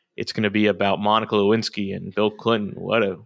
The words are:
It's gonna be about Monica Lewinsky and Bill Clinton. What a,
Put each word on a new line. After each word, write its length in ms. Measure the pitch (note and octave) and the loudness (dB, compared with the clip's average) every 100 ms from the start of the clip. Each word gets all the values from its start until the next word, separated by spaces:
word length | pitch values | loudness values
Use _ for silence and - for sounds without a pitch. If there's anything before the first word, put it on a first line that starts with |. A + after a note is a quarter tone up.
| _ - | _ -10
It's 160 | F#2+ | -8
gonna 160 | - G#2+ | -2 0
be 180 | G#2+ G#2 | 2 2
about 320 | F#2 G2+ F#2 | 2 0 0
Monica 360 | G#2 A2 G#2+ G#2+ | 2 0 2 2
Lewinsky 600 | G2+ A2+ G#2+ - G2 F#2+ | 4 2 0 -6 -6 -6
and 180 | F#2 | -6
Bill 160 | G2+ G#2+ | 0 -2
Clinton. 440 | - A2+ A2+ G2 - | 0 0 0 -2 -8
What 260 | F#2 A2+ | -2 0
a, 140 | G2+ F2 | 0 -4